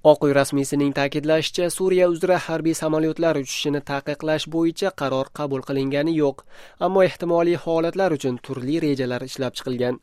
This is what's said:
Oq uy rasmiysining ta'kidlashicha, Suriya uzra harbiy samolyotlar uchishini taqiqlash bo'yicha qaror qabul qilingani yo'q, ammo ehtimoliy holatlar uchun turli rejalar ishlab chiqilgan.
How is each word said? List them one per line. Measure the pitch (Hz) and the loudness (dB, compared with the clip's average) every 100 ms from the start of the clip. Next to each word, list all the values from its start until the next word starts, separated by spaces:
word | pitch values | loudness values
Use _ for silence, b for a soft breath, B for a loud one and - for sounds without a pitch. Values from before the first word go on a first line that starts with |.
| 151 | 6
Oq | 151 | 6
uy | 151 139 | 4 4
rasmiysining | 139 143 139 143 143 139 | 2 0 0 0 0 0
ta'kidlashicha, | 143 147 147 160 151 - 175 - | -2 -2 0 0 0 -2 -4 0
Suriya | 185 180 180 | 0 4 4
uzra | 170 180 175 - | 2 2 0 0
harbiy | 160 160 160 | -2 -2 0
samolyotlar | 160 156 160 156 165 143 | 0 0 0 0 0 0
uchishini | 135 - 151 143 - | -4 -4 -2 -2 -4
taqiqlash | 139 147 143 156 156 - | -6 -6 -6 -2 -2 -2
bo'yicha | 165 165 165 190 - | 0 0 0 -4 -2
qaror | 139 131 135 - | -2 -2 -4 -6
qabul | 147 135 127 | -4 -4 -2
qilingani | 139 135 143 156 160 | -2 0 0 0 2
yo'q, | 143 - - B B B | 0 -2 -20 B B B
ammo | 175 190 185 | 0 4 2
ehtimoliy | - 175 170 170 175 | 2 0 2 2 0
holatlar | - 165 165 185 190 147 | 0 0 0 0 0 0
uchun | 135 123 | -2 -4
turli | - 135 123 160 | -8 -8 -4 -2
rejalar | 156 139 123 123 131 | 0 0 -2 -4 -6
ishlab | - 127 - | -6 -6 -4
chiqilgan. | 131 123 123 123 | -6 -2 -2 -2